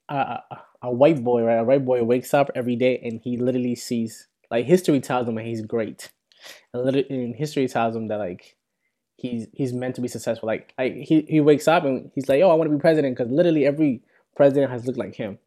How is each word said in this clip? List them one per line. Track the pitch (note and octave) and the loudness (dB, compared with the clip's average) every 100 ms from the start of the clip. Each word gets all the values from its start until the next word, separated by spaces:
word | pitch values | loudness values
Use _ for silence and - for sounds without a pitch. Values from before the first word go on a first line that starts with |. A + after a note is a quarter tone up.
| - | -6
a, | |
a, | C#3+ B2 A#2+ - - - _ | -2 -2 -4 -12 -20 -20 _
a | B2 | -4
white | B2 C#3+ D#3 | 4 4 4
boy, | A#2+ A#2+ | 2 2
right? | A2+ A#2 | 2 2
A | |
white | A#2 C#3 | 4 2
boy | B2+ B2 | 2 0
wakes | A#2 B2+ - | 2 0 2
up | D3 C#3 | 0 0
every | C3 A#2+ A#2+ | -2 -4 0
day | B2+ A#2+ | 0 0
and | A#2+ A2+ | -4 -10
he | B2+ A#2+ | -6 -4
literally | B2 B2+ B2 | -2 0 -2
sees, | A#2+ - A#2+ A2+ - - _ - | -4 -4 -4 -4 -8 -20 _ -6
like, | A#2 B2 | -4 2
history | F3+ F3+ C#3+ | 2 4 0
tells | - B2+ A#2+ | 0 -4 -2
him | A2 | -6
that | |
he's | A2+ A2+ | -6 -8
great. | G#2+ A#2 G#2+ C2 - _ _ _ - - _ | -6 -4 -4 -8 -18 _ _ _ -20 -20 _
And | B2 | -4
literally, | B2+ C3+ C3+ C3+ | 0 0 0 -4
and | A#2+ A#2 | -6 -6
history | D3+ D3 B2+ | -6 -2 -2
tells | B2+ A#2 | 0 -2
him | A2+ A2 | -2 -6
that, | G#2 | -6
like, | F#2+ F#2 - _ _ _ _ _ _ _ | -6 -10 -16 _ _ _ _ _ _ _
he's, | B2 A#2+ A2 | -8 -8 -8
he's | - C3 | -6 -6
meant | B2 B2+ | -4 -6
to | B2+ | -6
be | B2 | -8
successful. | A#2 B2 A2+ A2 | -6 -6 -6 -4
Like, | G#2+ - - | -6 -6 -4
I, | C3 | -4
he, | - D3 D#3 - | -4 0 0 2
he | D#3 | 2
wakes | D3 D3 D#3 | 4 4 4
up | E3+ | 2
and | D3 B2+ - | 2 -2 -6
he's | - C3 | -8 0
like, | C#3 | 4
"Oh, | F#3 | 6
I | |
wanna | D#3+ D#3 | 4 2
be | D3 | 2
president," | E3+ D#3 C#3 B2+ | 2 4 2 -2
'cause | A#2+ | -2
literally | C#3 F3 D#3 | 2 2 2
every | C#3 C#3+ D3+ A2+ _ _ _ - | 2 2 0 0 _ _ _ 4
president | C#3+ C3+ C3 | 4 4 0
has | B2 A#2+ | -2 -6
looked | C3+ | -6
like | D#3+ | -6
him. | - G#2+ G#2+ | -8 -10 -10